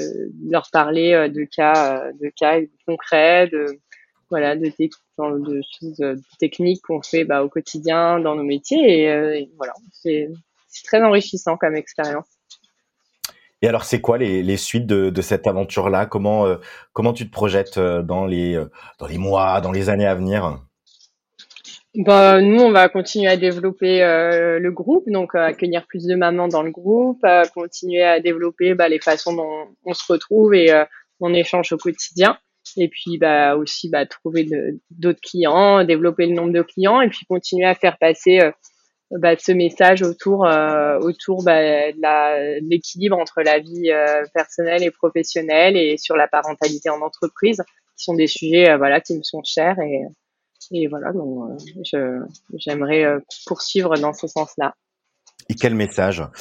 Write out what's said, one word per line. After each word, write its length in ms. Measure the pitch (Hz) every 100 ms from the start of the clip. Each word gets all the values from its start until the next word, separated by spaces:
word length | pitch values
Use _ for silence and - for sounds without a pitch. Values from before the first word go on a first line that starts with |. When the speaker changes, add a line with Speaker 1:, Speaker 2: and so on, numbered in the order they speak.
| 151 - -
Speaker 1:
de 180 | 156 156
leur 160 | 160 -
parler, 400 | 160 151 160 170
euh, 160 | 170 151
de 160 | 147 147
cas, 560 | - 151 156 139 131
euh, 80 | 135 139
de 80 | 147 -
cas 240 | 151 165 156 _ -
concrets, 600 | 165 - 160 160 175 180
de, 320 | 156 147 143 _ - _ _ _
voilà, 280 | 165 147 151
de 100 | 160
tec-, 240 | - 160 - _ -
enfin, 200 | 151 143
de 240 | 147 143 139 -
choses, 220 | 165 156
euh, 140 | 139 135 - _
techniques 420 | 156 - 175 185
qu'on 200 | - 160
fait, 220 | - 165
bah, 200 | 156 143
au 60 | 143
quotidien 680 | 165 - 156 160 165 170 175
dans 160 | 160 151
nos 80 |
métiers. 600 | 143 143 - 302 269 165
Et, 60 | 156
euh, 280 | 151 151 151
et 120 | 139 160
voilà, 160 | 127 - _
c'est, 360 | _ 170 151 151 165 _ _ _
c'est 160 | -
très 180 | - 220
enrichissant 540 | 226 208 202 185 175 170
comme 200 | 160 156
expérience. 520 | - - 151 147 156 _ _ - _ _ _ _ _ _ - - _ _
Speaker 2:
Et 60 | 113
alors, 180 | 113 -
c'est 160 | 113
quoi 160 | - 117
les, 260 | 117 95
les 140 | 90 98
suites 300 | - 117 113
de, 240 | 101 95
de 100 | 90
cette 260 | 90 95 107
aventure-là ? 600 | 95 95 - 95 95 107
Comment, 380 | 107 101 107 101
euh, 100 | 87 - - -
comment 200 | - 113
tu 140 | 117 110
te 40 |
projettes, 460 | - 107 98 98 98
euh, 240 | 90 87
dans 240 | 85 90 95
les, 300 | 87 87 82
euh, 100 | 76 - - _
dans 80 | 76
les 100 | 85
mois, 440 | 95 95 95 95
dans 100 | 92
les 180 | 95 95
années 160 | 101 101
à 100 | 92
venir ? 440 | 92 104 87 67 65 _ _ _ _ _ _ _ - - - - _ 220
Speaker 1:
Bah, 460 | 202 196 196 190
nous, 200 | 202 226
on 100 | 240
va 180 | 196 185
continuer 380 | 190 185 214 196
à 100 | 185
développer, 680 | 185 175 190 190 185 185
euh, 560 | 175 165 170 170 170 165
le 120 | 180
groupe, 340 | 180 180 349 302
donc, 240 | 196 175
euh, 60 | 175
accueillir 480 | 165 156 175 170 -
plus 180 | 185 175
de 80 |
mamans 340 | 180 175 175 175
dans 140 | 165
le 80 | 160
groupe, 540 | 160 180 226 254 247 196
euh, 180 | 180 170 175
continuer 480 | 175 - 180 175
à 160 | 175 165
développer, 560 | 170 165 170 - 180 180
bah, 120 | 170
les 120 | 156
façons 340 | - 156 170
dont 360 | 170 156 156 151 _
on 100 | 180 175
se 80 | -
retrouve 420 | 170 - 214 214
et, 180 | 196 165
euh, 140 | 156 151 - _ _
on 140 | 175
échange 380 | 175 165 180 170
au 60 | 160
quotidien. 600 | 180 160 - 170 196 - _ _ - -
Et 120 | 170
puis, 280 | - 175 165
bah, 380 | 160 147 143 147
aussi, 340 | 147 - 170
bah, 160 | 147 135
trouver 380 | - 165 165
de, 360 | 156 151 - 147 _
d'autres 300 | 170 175 170
clients, 640 | - 180 160 170 202 196
développer 440 | 175 160 170 165 170
le 80 | 175
nombre 180 | 170
de 80 | 170
clients 400 | 170 - 190 247
et 80 | 240
puis 160 | - -
continuer 400 | 180 - 185 185
à 80 |
faire 240 | 180 180 160
passer, 440 | 160 160 185 185
euh, 100 | 160 - _ _ _ _ _
bah, 240 | 180 170 165
de 40 |
ce 120 | -
message 500 | 180 170 170 185 190
autour, 440 | 180 170 196 196 180
euh, 540 | 156 156 151 147 143
autour, 440 | 165 165 - 185
bah, 480 | 180 160 156 147 151
de 100 | 156
la, 580 | 156 151 147 147 147 147
de 100 | 156
l'équilibre 480 | 170 - 180 202 185
entre 240 | 160 -
la 180 | 151 151
vie, 320 | 160 175 170
euh, 320 | 151 147 151 147
personnelle 500 | 170 156 - 165 175
et 80 | 175
professionnelle 840 | - 165 165 160 170 160 156 185 190
et 200 | 156 151
sur 180 | - 160
la 120 | 147
parentalité 600 | 147 151 151 151 147 160
en 120 | 151
entreprise, 640 | 151 - 165 - 208 208 175 _ _ -
qui 60 |
sont 120 | - 165
des 120 | 156
sujets, 420 | - 160 170 175
euh, 80 | 147
voilà, 240 | 139 147
qui 160 | - 160
me 60 |
sont 180 | 156 156
chers 360 | - - 165 185
et, 220 | 151 139 147 151 _ _ _ _ -
et 160 | 175 151
voilà, 240 | 147 143
donc, 380 | 185 143 127 117
euh, 300 | 135 151 175 170
je, 720 | 143 131 127 - - _ -
j'aimerais, 460 | - 147 143 156
euh, 160 | 151 143 - - -
poursuivre 500 | 170 - 196 180 156
dans 180 | 147
ce 140 | 147 160
sens-là. 480 | 156 151 - 139 - _ _ _ _ _ _ -
Speaker 2:
Et 60 | -
quel 200 | 123 110
message, 460 | 101 - 95 87 73 -